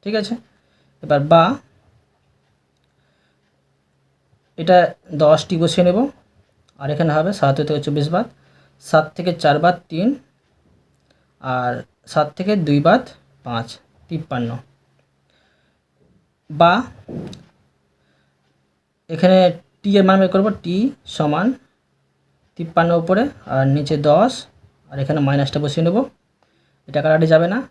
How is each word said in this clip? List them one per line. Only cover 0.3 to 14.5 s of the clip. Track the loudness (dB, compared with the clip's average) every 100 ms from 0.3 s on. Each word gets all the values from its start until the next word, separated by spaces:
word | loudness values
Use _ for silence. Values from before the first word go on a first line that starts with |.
| -10 _ _ _ _ _ _
এবার | 0 0 4
বা | 4 4 -2 _ _ _ _ _ _ _ _ _ _ _ _ _ _ _ _ _ _ _ _ _ _ _ _ _ _ _ _ _ -10
এটা | 2 4 4 -4 _ 0
দশ | 4 4 2
টি | -2
বসিয়ে | -2 2 2
নেব, | 2 -2 -6 _ _ _ _ _ _
আর | -8
এখানে | -2 0 0
হবে | -2 0
সাতাত্তর | 0 0 -2
থেকে | -4 -4
চব্বিশ | -4 -2
বাদ, | -2 -4 _ _ _ _ _
সাত | 0 0 0 -6
থেকে | -6 -2
চার | 0 2
বাদ | 0 -2 _
তিন, | -4 -4 -4 _ _ _ _ _ _ _ _ _ _ _ _
আর | -8 -4 -4 -6 -12 _ -6
সাত | -2 -2 -4
থেকে | -4 -2 0
দুই | 2 4
বাদ | 2 0 -20 _ _ -10
পাঁচ, | -8 -10 -16 _ _ _
তিপ্পান্ন। | -12 -8 -6 -6